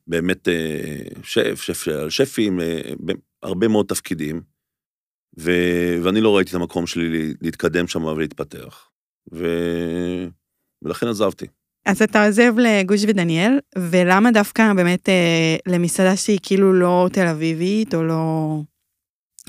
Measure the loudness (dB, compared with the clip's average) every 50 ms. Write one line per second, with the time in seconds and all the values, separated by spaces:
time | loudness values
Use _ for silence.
0 | _ -6 -4 -2 0 -2 -2 -2 _ -2 -2 0 -2 -4 -6 -6 -8 -10 -10 -12
1 | -12 -14 -16 -16 -14 -4 -2 0 0 0 -2 -6 -8 -8 -8 -6 -4 -6 -4 -4
2 | -6 -6 -2 -2 -2 -2 0 -2 0 0 0 -2 -2 -4 -4 -6 -8 -10 -12 -10
3 | -8 -8 -8 -8 -10 _ _ _ -10 -8 -4 -2 0 2 2 2 0 0 -4 -8
4 | -6 -8 -8 -6 -6 -8 -8 -10 -12 _ _ _ _ _ _ _ _ _ _ _
5 | _ _ _ _ _ _ _ -8 -2 0 0 2 2 2 0 0 0 0 0 0
6 | 0 0 0 2 2 4 4 4 2 0 -2 -4 -4 -4 -4 -4 -4 -4 -4 -4
7 | -2 -2 -2 -2 -4 -4 -6 -6 -6 -8 -6 -2 -4 -2 0 -2 -4 -2 -4 -6
8 | -4 -4 -4 -4 -6 -6 -6 -10 -12 -12 -12 -18 -18 -18 -20 -20 _ _ _ _
9 | _ _ _ _ _ -18 -12 -8 -4 -4 -2 -2 -2 -2 -4 -4 -4 -4 -4 -4
10 | -4 -4 -6 -6 -8 -10 -12 _ _ _ _ _ _ _ _ _ -10 -10 -6 -6
11 | -4 -4 -2 -2 -2 -2 -2 -6 -14 -18 _ _ _ _ _ _ _ -2 0 0
12 | 0 0 2 2 2 2 4 4 4 4 4 4 2 2 2 2 2 2 0 0
13 | 2 0 0 0 0 0 0 2 2 2 0 0 -2 _ _ -6 -4 0 2 2
14 | 4 4 4 4 4 4 4 4 2 0 2 2 4 4 4 4 2 2 2 0
15 | 2 2 2 4 4 4 2 2 2 2 0 0 -2 -2 0 0 0 0 0 2
16 | 2 2 2 2 2 0 0 0 0 0 2 4 6 6 6 6 4 4 4 4
17 | 2 2 2 2 0 0 0 0 -2 -2 -2 -2 -2 0 0 0 -2 0 -2 -2
18 | 0 0 0 0 0 0 0 -2 -2 -2 -4 -4 -6 -10 _ _ _ _ _ _
19 | _ _ _ _ _ _ _ -20 -6